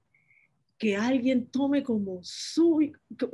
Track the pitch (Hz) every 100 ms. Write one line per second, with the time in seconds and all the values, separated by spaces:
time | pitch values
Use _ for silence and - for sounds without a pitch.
0 | _ _ _ _ _ _ _ - 220 196
1 | 233 269 247 254 247 254 277 285 269 220
2 | 196 180 - - - 311 339 311 294 -
3 | - - -